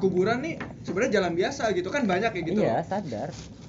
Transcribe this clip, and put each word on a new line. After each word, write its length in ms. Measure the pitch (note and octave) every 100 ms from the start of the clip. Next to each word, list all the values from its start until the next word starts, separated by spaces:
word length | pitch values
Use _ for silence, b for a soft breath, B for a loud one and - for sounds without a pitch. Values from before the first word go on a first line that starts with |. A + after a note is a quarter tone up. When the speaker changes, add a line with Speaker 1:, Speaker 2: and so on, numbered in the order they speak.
Speaker 1:
kuburan 380 | F#3+ F3+ G3 A#3+
nih 120 | D#4+ D4+ - -
sebenarnya 400 | - F3 B3+ G3+
jalan 100 | F3+
biasa 300 | E3 A3 C#4 A#3
gitu 160 | F3+ F#3
kan, 160 | D4
banyak 280 | A3 F3+ A3+ F3
ya 60 |
gitu 160 | E3 G3+
Speaker 2:
Iya, 160 | D#3+ A#2
Speaker 1:
loh. 80 |
Speaker 2:
sadar. 460 | E3 F#3+ E3+ G#2+ C#3+ - - -